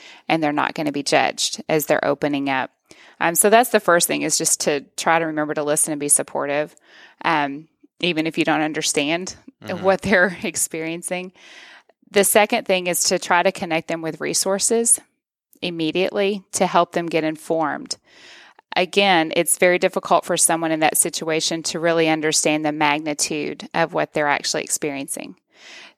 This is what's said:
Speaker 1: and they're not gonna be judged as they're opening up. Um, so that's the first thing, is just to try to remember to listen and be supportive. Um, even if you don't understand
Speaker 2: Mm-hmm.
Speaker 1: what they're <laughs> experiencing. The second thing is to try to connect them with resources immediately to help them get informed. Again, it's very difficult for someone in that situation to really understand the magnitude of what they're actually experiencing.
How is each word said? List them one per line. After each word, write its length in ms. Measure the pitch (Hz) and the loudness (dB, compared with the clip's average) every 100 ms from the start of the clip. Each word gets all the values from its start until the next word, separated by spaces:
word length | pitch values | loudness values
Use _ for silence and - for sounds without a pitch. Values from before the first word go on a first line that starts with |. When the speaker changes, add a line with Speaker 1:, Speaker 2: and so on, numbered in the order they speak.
| - - - | -20 -10 -2
Speaker 1:
and 140 | 160 | 0
they're 100 | 151 | 0
not 220 | 147 135 | 0 -2
gonna 180 | - 151 | -2 -4
be 100 | 143 | -4
judged 600 | 143 143 127 - - - - | 0 2 2 -2 -6 -6 -2
as 180 | 156 147 | 0 2
they're 180 | 156 | 0
opening 440 | - 139 147 143 139 | 0 0 -2 -2 -2
up. 200 | 131 123 _ _ - - - | -2 -4 _ _ -20 -16 -4
Um, 160 | 165 170 | -2 2
so 120 | 208 | 6
that's 200 | 220 247 | 6 6
the 100 | 214 | 2
first 280 | - 175 - | 4 4 2
thing, 140 | 147 | -2
is 140 | 151 - | -2 0
just 260 | 160 - | 0 0
to 180 | - 143 - - | 0 -2 -4 -4
try 220 | - 165 | 0 2
to 60 | 160 | 0
remember 280 | 151 151 | -4 -4
to 80 | 151 | -2
listen 300 | 147 156 - | -2 0 -2
and 80 | 147 | -2
be 80 | 143 | 0
supportive. 680 | - 143 143 143 143 160 _ _ - - - | 0 -2 -6 -4 -2 -4 _ _ -20 -20 -6
Um, 440 | - 160 143 139 160 _ _ - | -2 0 -2 -6 -14 _ _ -4
even 240 | 175 156 160 | -2 -2 -2
if 100 | 160 | -2
you 80 | |
don't 160 | 160 151 | 0 0
understand 720 | 156 156 151 - 143 170 185 - _ - | -2 -4 -2 -2 -2 -2 -6 -14 _ -16
Speaker 2:
Mm-hmm. 220 | - 180 | -10 -2
Speaker 1:
what 180 | 185 185 | 0 0
they're 340 | 190 190 185 175 | 2 4 4 0
<laughs> 40 | |
experiencing. 920 | 208 - - 165 160 170 170 180 185 - - - - - _ _ _ | -6 -4 -6 -6 -6 -8 -6 -8 -8 -16 -20 -20 -20 -20 _ _ _
The 140 | 208 | 2
second 420 | 196 220 214 240 - | 4 4 4 2 0
thing 220 | 185 180 | 0 0
is 160 | 170 | -2
to 140 | - 180 | 0 0
try 240 | - 175 | 2 2
to 80 | 185 | 2
connect 340 | - 175 160 - | 0 -2 -4 -4
them 160 | 165 | -6
with 180 | 160 160 | -6 -6
resources 800 | 147 165 190 190 - 226 233 - - _ _ _ _ - | -4 -2 -2 0 0 2 2 -2 -4 _ _ _ _ -10
immediately 800 | 180 170 156 170 185 208 196 208 - | -8 -4 -2 0 0 0 -2 -2 -4
to 140 | - 180 | -2 2
help 260 | 180 175 | 2 2
them 140 | 180 170 | -2 -2
get 160 | 160 | -2
informed. 720 | 156 156 - 160 151 139 - - _ - - - - _ - | -2 -4 -4 -2 -2 -4 -8 -12 _ -20 -20 -20 -20 _ -6
Again, 580 | - 185 202 202 175 160 170 | -2 0 4 6 4 4 0
it's 220 | 165 - | 0 4
very 200 | 185 180 | 4 4
difficult 460 | 180 190 - 175 | 2 0 2 2
for 120 | - 170 | 2 0
someone 360 | - 165 165 | 2 0 0
in 80 | 160 | 2
that 160 | 156 - | 2 2
situation 640 | 170 - 160 160 - 165 | -2 -2 -2 -2 -2 -4
to 140 | 151 170 | -6 -2
really 300 | 170 165 160 | 0 2 2
understand 560 | 156 151 151 160 151 | 2 0 0 2 0
the 80 | 151 | 0
magnitude 960 | 151 151 147 156 147 - 156 147 156 - | 0 0 0 -2 -4 -4 -4 -6 -8 -6
of 180 | 170 160 | -2 -2
what 220 | 165 151 | -2 -2
they're 120 | 160 147 | 0 0
actually 360 | 143 - 156 | 0 -2 -6
experiencing. 720 | - - 151 139 139 - - - _ _ - - - | -4 -4 -4 -6 -10 -12 -14 -18 _ _ -20 -20 -20